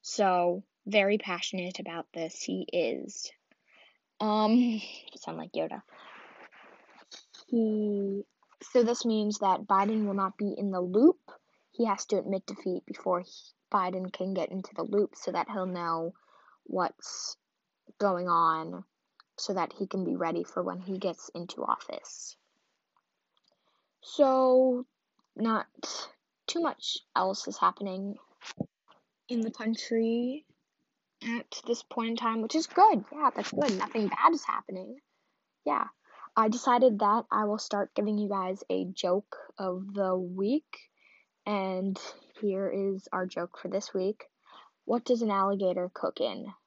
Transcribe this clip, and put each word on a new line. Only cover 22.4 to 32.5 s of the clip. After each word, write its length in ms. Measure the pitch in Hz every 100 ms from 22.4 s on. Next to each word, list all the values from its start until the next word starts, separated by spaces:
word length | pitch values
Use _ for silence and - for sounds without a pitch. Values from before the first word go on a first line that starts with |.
| _ _ _ _ _ _ _ _ _ _ _ _ _ _ _ _
So, 840 | - - 277 262 262 254 262 247 254 _ _ _ _ -
not 300 | 226 220 - - - - - - _ _ -
too 140 | 339
much 380 | 330 - - - _
else 340 | - 185 202 -
is 100 | 208
happening 580 | 180 - 202 185 196 208 _ _ - - - _ _ _ _ _ -
in 140 | 240
the 80 | 226
country 960 | - 220 226 - 226 226 233 247 285 _ _ _ _ _ _ _ _
at 380 | 220 233 - - -
this 160 | 240
point 280 | - - 226
in 60 | 233
time, 240 | 233 226
which 140 | 220